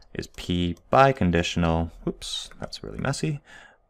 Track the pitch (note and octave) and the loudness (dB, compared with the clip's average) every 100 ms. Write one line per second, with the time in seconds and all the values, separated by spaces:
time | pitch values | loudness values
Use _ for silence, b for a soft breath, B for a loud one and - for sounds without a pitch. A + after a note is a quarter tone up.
0 | b - - - - F2 F2 E2+ - B2+ | b -12 -12 -10 -4 -2 -2 -4 2 6
1 | C3+ C3 F2+ E2+ - F2 E2+ E2 E2 - | 6 4 2 2 0 0 2 2 -2 -6
2 | - - - - - - - - - G#2+ | -8 -8 -8 -10 -12 -12 -12 -12 -14 -6
3 | C3 C#3 D#3 C#3+ B B B B | -4 -2 -4 -4 B B B B